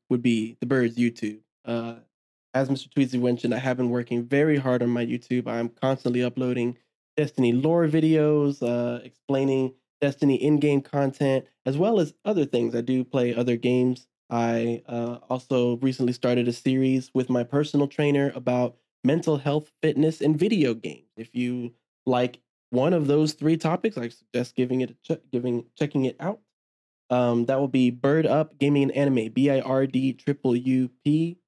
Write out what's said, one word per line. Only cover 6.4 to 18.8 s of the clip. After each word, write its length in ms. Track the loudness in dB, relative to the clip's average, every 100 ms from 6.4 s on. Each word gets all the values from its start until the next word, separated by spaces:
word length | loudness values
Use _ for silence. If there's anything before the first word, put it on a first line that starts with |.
| -4 -2 -2 -6 _ _ _ -4
Destiny 360 | -4 0 2
lore 340 | 2 2 2 2
videos, 760 | 2 4 4 4 4 2 0
uh, 400 | -2 -2 -2 -6
explaining 720 | -12 _ -4 0 2 0 -2 -6 _ _
Destiny 360 | -4 2 2 2
in-game 440 | 2 2 2 0
content, 640 | 0 -2 -2 0 0 0 -2 _ -6
as 100 | 0
well 240 | 2 2
as 140 | 0 -4
other 220 | -4 -2 0
things. 280 | 0 0
I 60 | -2
do 240 | -2 -2
play 300 | 0 0 0
other 220 | 0 0 0
games. 500 | 0 2 2 -2 -10 _ _
I, 520 | -2 0 0 -2 -4 -6
uh, 320 | -8 -6 -8 -8
also 480 | -8 -2 0 0 0
recently 340 | -2 0 -2
started 340 | 0 0 2 0
a 60 |
series 580 | -2 -2 0 2 0 -2
with 160 | -4 0
my 140 | -2
personal 460 | 0 -2 0 0 -2
trainer 420 | 0 0 2 0 -2
about 400 | -2 0 -2 -4